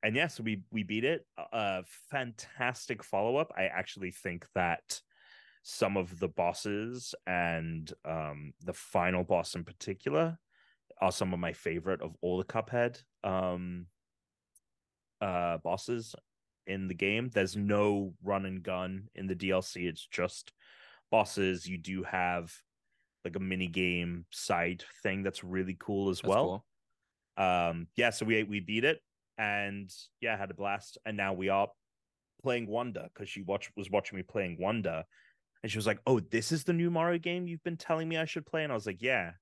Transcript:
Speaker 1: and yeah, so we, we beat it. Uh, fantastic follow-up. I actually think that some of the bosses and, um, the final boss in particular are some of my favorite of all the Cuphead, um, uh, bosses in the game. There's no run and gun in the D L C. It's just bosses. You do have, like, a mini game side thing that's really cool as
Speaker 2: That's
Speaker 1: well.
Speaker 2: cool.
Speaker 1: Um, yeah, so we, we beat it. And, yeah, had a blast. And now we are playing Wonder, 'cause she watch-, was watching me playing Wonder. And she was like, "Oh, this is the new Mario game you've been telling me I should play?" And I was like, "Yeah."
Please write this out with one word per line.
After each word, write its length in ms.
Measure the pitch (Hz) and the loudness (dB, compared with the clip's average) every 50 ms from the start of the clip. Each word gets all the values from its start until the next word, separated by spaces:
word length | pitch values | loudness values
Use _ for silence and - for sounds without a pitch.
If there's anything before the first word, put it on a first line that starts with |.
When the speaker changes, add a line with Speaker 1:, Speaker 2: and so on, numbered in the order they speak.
Speaker 1:
and 140 | - 110 107 | 2 2 4
yeah, 120 | 131 160 175 | 4 2 2
so 160 | - - 117 | 0 -2 -2
we, 200 | 110 107 98 92 _ | -2 -2 -2 -4 _
we 120 | - 113 104 | -4 -2 -2
beat 200 | 87 104 107 117 | 0 0 2 2
it. 240 | 135 165 160 - _ _ - | 2 2 0 -2 _ _ -12
Uh, 460 | - - - 117 107 101 95 92 92 | -10 -6 -2 0 0 0 0 -2 -4
fantastic 1160 | - - - - - - 139 131 120 110 - - - - - 127 123 123 - - - 123 107 - | -8 -16 -20 -18 -6 -4 -4 -4 -4 -8 -12 -14 -16 -6 -2 -2 -2 -2 -4 -4 -6 -6 -6 -4
follow-up. 480 | - - 98 104 113 123 143 160 156 - | -2 0 2 4 4 4 2 2 0 0
I 120 | - 95 95 | -2 -2 0
actually 440 | - 87 95 - - - 95 90 | 0 -2 -6 -6 -6 -6 -6 -8
think 380 | 85 - - 95 87 87 - - _ | -8 -6 -6 -6 -6 -6 -8 -4 _
that 460 | 95 90 85 85 - - _ - - _ _ _ _ - - - - - - _ _ _ | 0 2 2 2 -2 -2 _ -10 -10 _ _ _ _ -20 -20 -20 -20 -20 -20 _ _ _
some 340 | - - - - 98 101 98 | -14 -2 0 2 2 2 2
of 220 | 92 87 92 85 | 0 -2 -4 -2
the 100 | 92 87 | -2 -2
bosses 840 | 76 - 87 87 87 - - 107 101 104 107 117 123 127 120 - - - _ - | 0 2 2 2 2 0 -2 -2 -2 -2 -2 -4 -6 -8 -10 -10 -12 -10 _ -2
and, 640 | 90 87 87 85 85 82 80 82 82 80 80 78 78 - _ | 0 2 2 2 2 0 -2 -2 -4 -4 -6 -8 -12 -12 _
um, 480 | 78 80 80 78 76 73 73 73 73 69 _ | -4 -4 -2 -2 -4 -6 -8 -10 -14 -14 _
the 120 | - 87 90 | -8 -8 -8
final 520 | - - - - 98 87 90 92 90 90 | -8 -10 -2 0 2 2 4 4 2 4
boss 300 | 85 95 87 82 - - | 4 4 4 4 2 -4
in 100 | 90 85 | -6 -8
particular 760 | - - _ - - 98 - - - 143 156 165 165 165 165 _ _ _ _ _ _ _ _ _ _ - - | -8 -12 _ -6 -6 -6 -4 -2 2 4 4 4 4 2 -4 _ _ _ _ _ _ _ _ _ _ -6 2
are 100 | 95 95 | 2 2
some 220 | 92 - 107 95 90 | 2 2 0 0 0
of 60 | 87 | 0
my 120 | 87 85 76 | 0 -2 -4
favorite 480 | - - 87 80 85 80 95 95 - | -2 -4 -2 -2 -2 0 0 -2 -2
of 140 | - 80 80 - | -2 -8 -8 -4
all 160 | - 90 90 92 | -2 0 2 2
the 80 | 90 | 0
Cuphead, 580 | - - 113 110 - 120 120 120 120 120 - - _ _ _ - | 0 0 -2 -2 0 2 2 2 2 0 -6 -18 _ _ _ -4
um, 640 | 101 95 92 92 92 90 90 90 90 90 87 87 87 _ _ _ _ _ _ _ _ _ _ _ _ _ - _ _ _ _ _ _ _ _ _ _ _ _ | 0 0 2 2 2 0 -2 -4 -6 -6 -8 -10 -12 _ _ _ _ _ _ _ _ _ _ _ _ _ -20 _ _ _ _ _ _ _ _ _ _ _ _
uh, 360 | 104 98 90 90 87 87 85 80 | -2 0 2 2 2 2 0 0
bosses 560 | - 85 87 101 - - 120 117 113 - - - _ _ _ _ _ _ _ _ _ | 0 -2 -2 -2 0 -2 -2 -2 -4 -6 -12 -18 _ _ _ _ _ _ _ _ _
in 220 | - 95 98 95 95 | -6 -4 -2 -2 -2
the 60 | 92 | 0
game. 360 | 82 95 98 104 113 120 127 | 2 2 4 4 2 0 2
There's 280 | 117 107 95 92 90 104 | 4 4 2 4 2 0
no 580 | 101 101 104 104 104 104 104 101 98 95 82 - | 2 4 4 6 6 6 6 4 2 -2 -6 -8
run 240 | 87 95 101 98 95 | -2 0 0 0 0
and 180 | 95 92 92 85 | -2 -6 -6 -4
gun 460 | 95 95 90 92 92 95 92 98 110 _ | -2 -2 -2 -2 -4 -4 -6 -8 -10 _
in 120 | - 98 95 | -6 -4 -2
the 80 | 92 | -2
D 160 | 87 95 95 | 0 2 4
L 100 | 92 92 | 4 4
C. 240 | 90 - - 90 87 87 | 2 0 -6 -4 -2 -2
It's 200 | 80 - - - | -4 -4 -12 -10
just 460 | - - 87 90 - - - - _ _ _ - - - - - - - _ _ | -2 -2 0 0 -2 -6 -16 -16 _ _ _ -20 -20 -20 -20 -20 -20 -20 _ _
bosses. 560 | - 113 104 - - - 98 92 92 87 - 87 | 4 6 6 4 2 2 2 2 2 0 -2 -6
You 100 | 92 87 | -6 -6
do 260 | 82 92 95 92 92 | -4 -4 -4 -4 -4
have, 520 | - - 92 90 87 87 87 85 85 - - _ _ _ _ _ _ _ _ _ _ _ _ _ | -2 0 0 2 2 0 0 -2 -6 -12 -18 _ _ _ _ _ _ _ _ _ _ _ _ _
like, 100 | - 85 | -6 -4
a 40 | 98 | -4
mini 280 | 95 95 95 92 92 90 | -2 -2 0 0 0 -2
game 600 | 82 90 90 90 87 87 87 87 87 87 85 _ | 0 2 2 2 2 2 0 -2 -4 -6 -8 _
side 520 | - - - - 98 87 85 87 92 87 - - - - - | -12 -10 -2 0 0 2 2 0 -2 -4 -8 -16 -20 -6 -4
thing 200 | 107 95 98 98 | -2 -2 0 -2
that's 200 | 98 90 - - | -2 -4 -4 -8
really 320 | 92 90 95 95 92 92 90 | -4 -2 -2 0 0 -4 -8
cool 320 | - - 104 98 98 98 | -4 -2 0 2 2 2
as 120 | 92 92 | 0 0
Speaker 2:
That's 80 | - - | 2 4
Speaker 1:
well. 360 | 95 110 139 120 90 98 - _ _ _ _ _ _ _ _ _ _ _ _ _ _ - | 4 4 4 4 0 -4 -8 _ _ _ _ _ _ _ _ _ _ _ _ _ _ 2
Speaker 2:
cool. 80 | 98 | 2
Speaker 1:
Um, 420 | 92 90 87 87 85 85 85 85 82 _ | 4 4 4 4 2 0 -2 -6 -6 _
yeah, 160 | - 117 120 | 2 2 2
so 140 | 113 - 113 | 4 2 0
we, 180 | 110 113 107 107 | 2 4 2 2
we 160 | 101 104 104 | 2 -2 -4
beat 240 | 90 85 107 110 120 | -4 -2 -2 2 4
it. 160 | 143 160 156 _ _ _ _ _ _ _ - | 4 2 2 _ _ _ _ _ _ _ -4
And, 520 | 110 104 101 101 101 101 101 101 101 92 - - - - _ _ | -2 0 0 0 -2 -2 -4 -8 -10 -12 -14 -18 -18 -20 _ _
yeah, 160 | - 117 113 101 | -2 -2 0 0
had 140 | 98 95 | -2 -6
a 20 | 95 | -6
blast. 460 | 82 98 98 98 101 - - - - _ | -4 -2 -2 -2 -2 -4 -10 -20 -12 _
And 120 | 113 107 101 | -6 -2 0
now 160 | 98 98 95 | 0 0 0
we 160 | 90 95 95 | 0 2 4
are 200 | 95 98 101 98 - _ _ _ _ _ _ _ _ _ _ _ _ _ _ | 4 4 4 2 0 _ _ _ _ _ _ _ _ _ _ _ _ _ _
playing 240 | 135 123 120 117 101 | 0 0 0 0 -2
Wonder, 400 | 104 117 123 123 104 - - - _ | -2 -2 -2 -2 -4 -8 -10 -10 _
'cause 120 | - 104 - | -12 -12 -10
she 120 | - 101 | -8 -10
watch-, 300 | 98 87 95 101 - - _ | -2 -2 -2 -2 -2 -6 _
was 140 | - 98 95 | -10 -6 2
watching 280 | 95 104 95 - - 95 | 2 2 2 2 -6 -8
me 60 | 90 | -8
playing 340 | _ - 110 95 90 85 80 | _ -2 -2 -2 -2 -2 -2
Wonder. 440 | 90 98 110 117 101 85 82 80 80 _ _ _ _ _ _ _ _ _ _ _ - | 0 0 0 2 0 -2 -2 -2 -6 _ _ _ _ _ _ _ _ _ _ _ -8
And 80 | 113 | -4
she 60 | 98 110 | -4 0
was 80 | 104 110 | 2 2
like, 120 | 107 - _ | 0 2 _
"Oh, 140 | - 131 117 | 4 4 4
this 320 | 87 - - 113 110 - | 4 2 0 0 2 2
is 120 | 165 160 135 | 0 0 2
the 80 | - 175 | 2 2
new 180 | 170 170 175 | 2 2 2
Mario 260 | 175 165 165 170 175 170 | 2 2 2 2 2 2
game 280 | 160 175 175 180 180 175 | 0 -2 -2 -2 -2 -4
you've 160 | 170 165 _ | -6 -6 _
been 140 | 180 170 160 | -6 -6 -6
telling 300 | - - 165 160 165 160 | -2 0 0 0 0 0
me 100 | 165 160 | 0 0
I 80 | 160 | 0
should 200 | 156 - 170 151 | -2 -2 -6 -8
play?" 180 | - - 160 156 | -2 -2 -2 0
And 80 | 151 | 2
I 40 | 131 | 0
was 100 | 110 - | -2 -2
like, 160 | 107 95 90 | -2 -6 -2
"Yeah." 300 | 113 127 131 117 90 85 87 - | 0 2 2 2 2 0 -6 -12